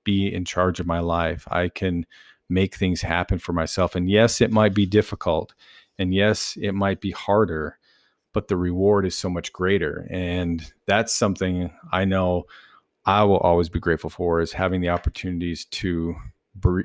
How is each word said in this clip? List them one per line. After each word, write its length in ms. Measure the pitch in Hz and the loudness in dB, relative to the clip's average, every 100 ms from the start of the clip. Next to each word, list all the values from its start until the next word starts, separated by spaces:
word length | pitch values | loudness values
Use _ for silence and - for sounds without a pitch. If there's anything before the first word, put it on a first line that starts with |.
be 240 | - 98 98 | -2 0 0
in 180 | 92 | -2
charge 360 | 90 - 92 85 | -4 0 2 0
of 60 | 87 | -2
my 120 | 85 | -2
life. 480 | 85 85 82 80 - | 0 0 -2 -4 -4
I 160 | 87 90 | -2 -2
can 360 | - 95 87 85 - - _ - | -2 -2 -2 -6 -12 -20 _ -4
make 260 | 92 95 | 0 0
things 260 | - 92 87 | 0 -2 0
happen 360 | - 82 90 90 | -2 -2 0 -2
for 140 | - | -2
myself." 420 | 87 80 - 90 | -4 -2 0 0
And 160 | 90 90 | 0 2
yes, 300 | 104 117 - | 4 4 4
it 100 | 117 | 2
might 240 | 110 107 | 4 4
be 120 | 98 98 | 4 2
difficult. 680 | 104 107 104 92 78 - _ _ - _ - | 2 2 -2 -2 -2 -4 _ _ -20 _ -4
And 140 | 95 | 0
yes, 460 | 95 104 107 - - | 2 2 2 -2 -6
it 120 | 104 | -4
might 280 | 98 98 92 | 0 0 -2
be 100 | 98 | -4
harder, 680 | - - 101 101 80 76 - _ _ _ _ _ | -6 2 4 2 0 -6 -10 _ _ _ _ _
but 140 | 107 - | -6 -2
the 80 | 92 | 0
reward 480 | 90 90 98 104 95 | 0 2 4 4 2
is 100 | - | -2
so 140 | 98 | -4
much 200 | 87 - | -4 -6
greater. 560 | - 92 98 80 80 - | -4 0 2 0 -4 -8
And 520 | 90 90 90 87 85 80 - | -6 -4 -2 -2 -4 -8 -10
that's 320 | - 101 113 - | -2 0 0 0
something 560 | 107 95 92 90 87 - - | 0 0 -2 -2 -6 -10 -6
I 140 | 92 | -2
know 400 | 98 95 92 90 87 - - _ _ _ - | 0 2 2 0 -4 -14 -20 _ _ _ 0
I 180 | 101 | 4
will 140 | 104 95 | 4 4
always 320 | 90 87 85 | 4 4 2
be 100 | 87 | -2
grateful 300 | - 80 82 | 0 -2 -4
for, 320 | - 87 82 | -4 -2 0
is 100 | 82 | -2
having 300 | - 95 92 | -2 -2 0
the 80 | 87 | 0
opportunities 720 | 87 - - 92 87 87 82 | -2 -2 -6 -6 -4 -4 -6
to 500 | - - 98 85 82 82 - - _ | -10 -8 -4 -2 -4 -6 -12 -20 _
bre-, 280 | 98 95 90 | -2 0 0